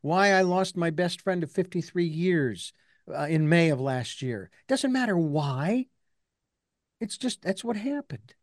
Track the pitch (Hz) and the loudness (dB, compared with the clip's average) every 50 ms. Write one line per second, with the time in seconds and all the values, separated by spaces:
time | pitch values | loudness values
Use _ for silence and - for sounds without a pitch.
0 | - 143 170 185 202 202 196 190 190 180 180 190 190 185 - 180 165 165 156 156 | -2 0 2 4 6 6 6 6 4 4 4 2 0 0 -2 -2 -2 0 0 0
1 | 180 175 175 - _ 190 185 180 165 147 - - 175 180 - 175 160 - - 180 | -2 -2 -2 -4 _ -2 -2 -2 -2 -2 -2 -4 -4 -2 -4 -6 -6 -2 -2 0
2 | 175 165 156 160 170 185 180 160 139 120 104 85 - - _ _ _ _ _ _ | 0 0 0 0 2 2 2 2 2 0 -2 -6 -12 -16 _ _ _ _ _ _
3 | _ - - 143 147 147 165 156 156 151 165 170 165 160 147 127 131 135 131 127 | _ -12 -6 -6 -2 0 2 2 4 4 6 6 6 4 2 0 -2 -2 -2 -4
4 | 117 - - - 139 127 117 101 92 - _ _ _ - 262 262 - 269 254 262 | -4 -8 -10 -8 -6 -6 -6 -6 -8 -14 _ _ _ -4 -2 0 0 0 0 0
5 | 247 220 190 175 165 151 143 151 147 139 131 131 147 175 226 254 254 _ _ _ | 0 0 2 0 0 0 0 -2 -2 -2 -2 -2 -2 0 0 -2 -2 _ _ _
6 | _ _ _ _ _ _ _ _ _ _ _ _ _ _ _ _ _ _ _ _ | _ _ _ _ _ _ _ _ _ _ _ _ _ _ _ _ _ _ _ _
7 | 233 208 - - - 247 - _ - 185 190 - - 233 226 208 208 269 285 285 | -10 -10 -10 -6 -6 -6 -6 _ -4 -4 -4 -4 -4 -6 -6 -4 -4 -4 -4 -4
8 | 285 _ - - - - - _ | -6 _ -14 -14 -14 -20 -20 _